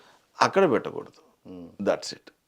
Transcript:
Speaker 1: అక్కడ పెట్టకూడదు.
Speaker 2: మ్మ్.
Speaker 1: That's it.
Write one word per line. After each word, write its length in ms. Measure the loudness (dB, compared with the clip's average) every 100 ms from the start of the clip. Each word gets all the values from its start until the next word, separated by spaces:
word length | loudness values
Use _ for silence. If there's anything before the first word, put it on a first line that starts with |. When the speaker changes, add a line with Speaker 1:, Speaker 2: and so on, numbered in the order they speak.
| -20 _ _ 0
Speaker 1:
అక్కడ 300 | 2 4 4
పెట్టకూడదు. 520 | 2 -2 -8 -14 -20 _ _ -18
Speaker 2:
మ్మ్. 380 | -16 -14 -4 0
Speaker 1:
That's 260 | 0 -4
it. 200 | -14 -20 _